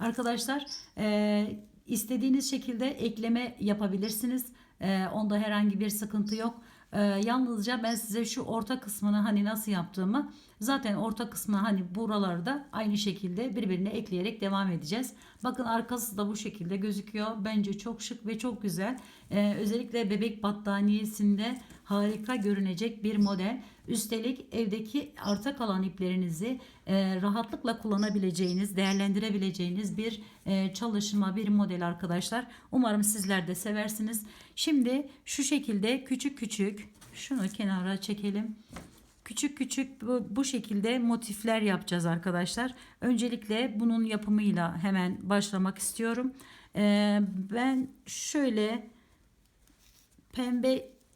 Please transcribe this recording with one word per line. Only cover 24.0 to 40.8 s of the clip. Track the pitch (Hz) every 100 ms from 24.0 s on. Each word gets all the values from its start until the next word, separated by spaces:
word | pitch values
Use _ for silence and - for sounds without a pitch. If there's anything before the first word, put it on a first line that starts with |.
| - 220 240 254 -
evdeki | 226 220 220 220 285 285 -
arta | 190 202 269 277
kalan | 226 190
iplerinizi, | 190 - 185 185 180 160 220 262 - - -
e, | 196 190 185
rahatlıkla | 202 214 226 320 226 226
kullanabileceğiniz, | 220 202 214 208 190 165 185 180 202 190
değerlendirebileceğiniz | 196 196 196 196 220 202 190 175 175 180 208 170
bir, | 220 214 - - -
e, | 196 190
çalışma, | 190 240 208 202 208 190 190
bir | 208
model | 208 190 180 175
arkadaşlar. | 170 180 175 170 233 254 - -
Umarım | 262 240 208
sizler | 202 214 190 190 170
de |
seversiniz. | 185 220 214 214 214 214 220 - - - -
Şimdi | - 294 240 262 285 -
şu | - -
şekilde | 269 294 285 208 214 262
küçük | 262 254 285 -
küçük, | 220 - 196 202 - - -
şunu | - - 262 190
kenara | - 202 190 180 196
çekelim. | 208 208 202 196 226 - - - - - - _
Küçük | - 220 294 285
küçük | 262 - 262 -
bu, | 220 247 -
bu | 202
şekilde | 269 247 - 202